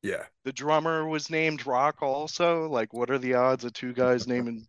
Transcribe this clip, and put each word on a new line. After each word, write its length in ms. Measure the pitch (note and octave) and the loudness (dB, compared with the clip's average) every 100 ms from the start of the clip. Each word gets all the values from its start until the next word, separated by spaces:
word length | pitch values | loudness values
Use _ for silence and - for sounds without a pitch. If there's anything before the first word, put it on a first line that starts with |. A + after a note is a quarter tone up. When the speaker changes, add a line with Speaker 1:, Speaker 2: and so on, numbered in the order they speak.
Speaker 1:
Yeah. 220 | G2+ F#2 - _ C3 | -4 -6 -8 _ -12
Speaker 2:
the 80 | |
drummer 540 | C3 D3 D#3 D#3+ D#3+ D#3 | -6 0 2 2 -2 -2
was 220 | D#3 D3 | -4 -2
named 360 | D#3+ D#3+ D3+ B2 | 0 0 0 -2
Rock 340 | B2+ C#3+ - | 2 2 0
also? 680 | C#3+ C3+ D3+ - E3+ E3+ D#3+ | -2 -2 -4 0 2 2 0
Like, 240 | C3 A2 | -2 -2
what 160 | A#2 A#2+ | -2 -2
are 60 | C3+ | 0
the 180 | B2+ B2 | 2 4
odds 300 | B2+ C3 A#2+ | 4 2 -2
of 80 | |
two 200 | A#2 B2+ | -8 -8
guys 340 | B2 B2+ B2 A#2 | 0 2 2 2
Speaker 1:
<laughs> 0 | |
Speaker 2:
naming 380 | B2 A#2+ A#2 | -2 -2 -6